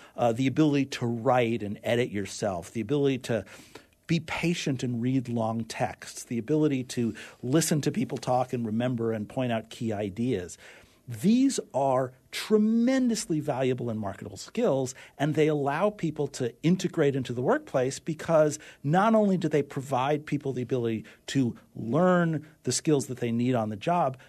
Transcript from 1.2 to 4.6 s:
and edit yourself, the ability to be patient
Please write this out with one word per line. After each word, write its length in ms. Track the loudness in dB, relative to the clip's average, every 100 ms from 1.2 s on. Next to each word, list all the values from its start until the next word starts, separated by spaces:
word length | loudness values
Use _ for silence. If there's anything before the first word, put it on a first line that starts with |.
| 2 2 2 0
and 160 | -4 -6
edit 280 | -2 0 0
yourself, 580 | -4 -6 -4 -4 -4 -6
the 100 | -6
ability 360 | -2 0 2 0
to 260 | -2 -4 -4 -14 -20 -20 -20 _ -2
be 140 | -2
patient 640 | -2 -4 -2 -2